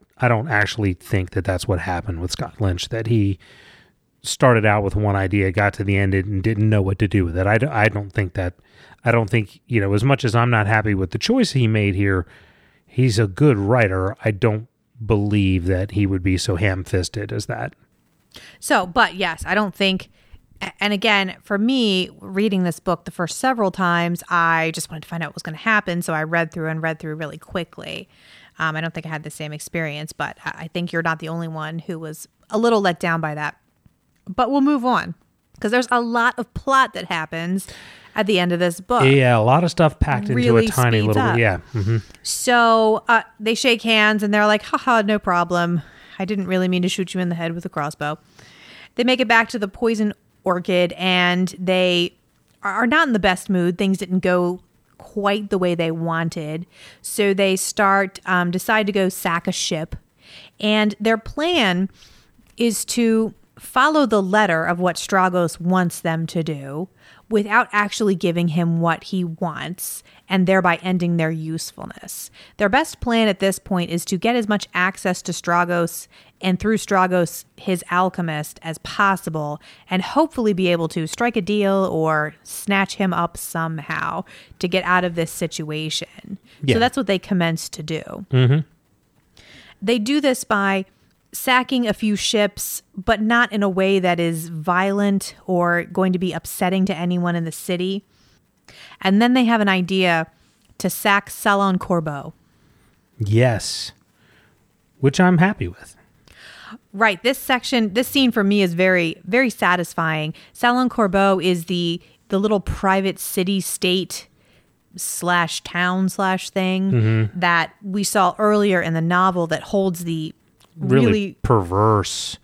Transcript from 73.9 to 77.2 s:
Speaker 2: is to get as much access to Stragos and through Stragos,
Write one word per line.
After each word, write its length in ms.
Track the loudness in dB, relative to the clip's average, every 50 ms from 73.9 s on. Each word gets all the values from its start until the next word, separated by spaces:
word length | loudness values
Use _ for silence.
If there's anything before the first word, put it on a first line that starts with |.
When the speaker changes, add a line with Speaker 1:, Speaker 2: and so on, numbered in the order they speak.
Speaker 2:
is 120 | -4 -4 -4
to 120 | -2 -4
get 180 | -2 0 0 0
as 140 | 0 0 0
much 180 | -2 -2 -2 -4 -2
access 480 | 0 0 0 -2 -2 -4 -4 -4 -4
to 100 | -6 -8
Stragos 760 | -8 -6 -2 0 2 2 2 2 0 0 -2 -2 -4 -10 -16 -16 _ -20 -20 _ _ -6
and 180 | -2 -2 -2 0
through 180 | 0 0 0
Stragos, 680 | 0 0 0 2 2 2 2 2 0